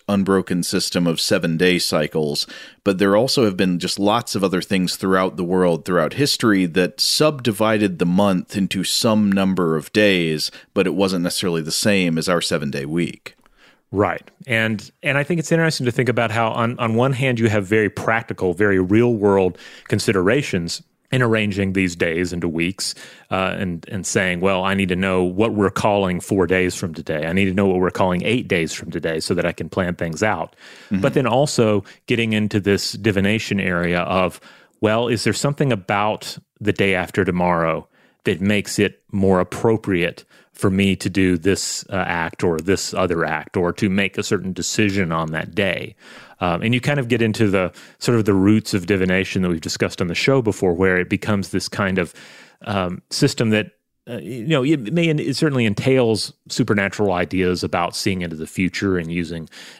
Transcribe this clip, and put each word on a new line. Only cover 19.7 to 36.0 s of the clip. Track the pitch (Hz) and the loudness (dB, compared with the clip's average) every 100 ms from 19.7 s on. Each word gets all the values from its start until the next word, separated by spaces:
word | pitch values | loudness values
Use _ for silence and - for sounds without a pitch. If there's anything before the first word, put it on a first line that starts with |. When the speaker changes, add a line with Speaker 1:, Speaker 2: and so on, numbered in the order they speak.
| - - | -14 -4
Speaker 2:
considerations | 104 - 98 90 139 143 92 85 - _ _ - | -2 2 2 4 2 0 -4 -4 -8 _ _ -4
in | 131 | 0
arranging | 120 110 104 95 95 | 2 2 0 0 0
these | 95 92 85 | 0 0 0
days | 87 82 87 | -2 0 -2
into | 87 85 | -2 -4
weeks, | 80 87 - - - - - - | -2 -4 -4 -8 -10 -16 -20 -6
uh, | 95 92 90 | -2 -2 -4
and, | 95 85 - | -6 -6 -8
and | 98 87 | -8 -2
saying, | 107 92 87 | 0 0 0
"Well, | 95 92 | 0 0
I | 95 98 | 0 0
need | 92 | 0
to | 90 | 0
know | 95 92 | 0 0
what | 90 90 113 104 | 0 0 0 2
we're | 95 | 0
calling | - 110 101 95 87 | 2 2 2 0 -2
four | - 98 87 | 0 0 2
days | 92 90 - | 2 0 -2
from | 90 | -8
today. | 78 76 78 80 | -8 -6 -4 -2
I | |
need | 92 98 | 0 2
to | 92 | 2
know | 98 | 2
what | 90 | 2
we're | 90 | 0
calling | - 92 90 | 0 0 0
eight | - 123 95 | 0 -2 0
days | 90 80 | -2 -2
from | - - | -6 -10
today | 85 80 80 | -6 -4 -4
so | - | -2
that | 87 | -2
I | 85 | -2
can | - 82 | -4 -6
plan | - 90 87 | -2 -2 -2
things | 85 80 | -6 -2
out." | 107 87 82 _ - - - | -2 -2 -6 _ -20 -16 -6
Speaker 1:
Mm-hmm. | 95 | -2
Speaker 2:
But | 135 147 | 0 2
then | 123 | 2
also | 123 147 - 110 104 - - - | 2 0 2 2 2 -2 -10 -2
getting | 117 113 | 0 2
into | 107 104 107 | 0 0 0
this | 98 98 - | 2 0 0
divination | 87 107 95 98 110 - 101 | -2 0 2 2 0 -2 -2
area | 92 87 87 87 | 0 0 0 -2
of, | 80 92 87 - - - _ - | 0 0 0 -4 -20 -20 _ -2
well, | 107 110 120 | 0 0 0
is | 117 | 0
there | 117 | 0
something | 107 143 143 139 | 0 -2 0 0
about | 104 90 101 | 0 -2 0